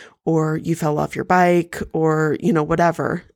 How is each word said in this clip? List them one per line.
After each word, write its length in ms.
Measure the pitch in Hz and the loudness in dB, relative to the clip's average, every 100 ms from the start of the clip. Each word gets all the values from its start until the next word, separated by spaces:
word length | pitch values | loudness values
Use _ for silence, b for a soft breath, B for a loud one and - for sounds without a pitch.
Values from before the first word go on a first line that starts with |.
| B B | B B
or 320 | - 160 156 156 | -2 0 0 -4
you 180 | - | -4
fell 240 | 165 156 147 | -2 -2 -2
off 160 | 147 | -4
your 100 | - | -6
bike 560 | - 180 180 175 170 - 196 | 0 2 4 2 0 -8 -6
or, 440 | 160 160 156 156 143 | 0 0 2 0 0
you 120 | 190 | 0
know, 100 | 165 | 0
whatever, 640 | 151 165 170 160 127 170 - | 0 2 2 0 -4 -4 -8